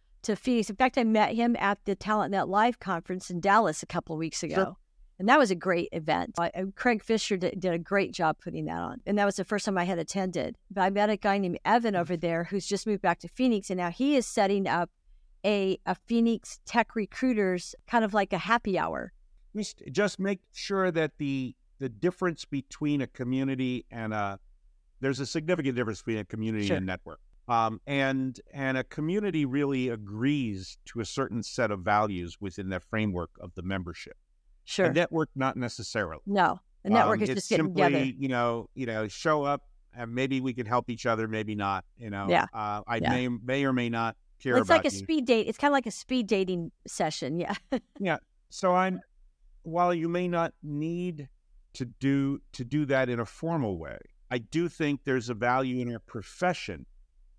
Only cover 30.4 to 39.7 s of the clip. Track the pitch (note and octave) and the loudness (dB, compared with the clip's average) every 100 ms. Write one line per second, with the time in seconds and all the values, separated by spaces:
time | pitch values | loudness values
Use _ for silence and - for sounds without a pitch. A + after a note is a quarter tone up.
30.4 | A#2+ F#2+ F#2+ - - A#2 G#2 - C3+ A#2 | 0 -4 -8 -16 -12 -8 -6 -2 -2 -4
31.4 | G#2 - A#2 G2+ F2+ G#2 G#2+ F#2 F2 - | -4 0 0 0 2 4 4 -2 -6 -8
32.4 | G2+ - F#2+ F#2 - A2 G#2+ F2+ E2 - | -10 -8 -6 -6 -4 -2 0 -2 -6 -10
33.4 | F2 F2+ F2+ F#2+ F2 E2 - - _ _ | -16 -10 -6 -6 -6 -10 -16 -20 _ _
34.4 | _ _ - - F3+ E3 E3+ D#3+ D3+ - | _ _ -6 2 2 4 2 0 -2 0
35.4 | C3 B2+ A#2+ - - A2+ F#2 D#2 - G3+ | -2 0 -4 -6 -6 -2 -2 -4 -2 2
36.4 | F3 F3+ - _ G3 A3 G#3+ A3 G#3 - | 2 2 -8 _ 2 4 6 4 0 -2
37.4 | - F#3 D#3 F3+ F3+ D3+ C3+ C3 C3+ B2 | 2 2 2 4 4 4 0 -2 -2 2
38.4 | A#2+ A#2 - - B2 A2 A2 - E3 D3+ | 2 0 -4 -6 -4 -2 -4 -2 0 2
39.4 | C#3+ C#3+ - | 2 -2 -4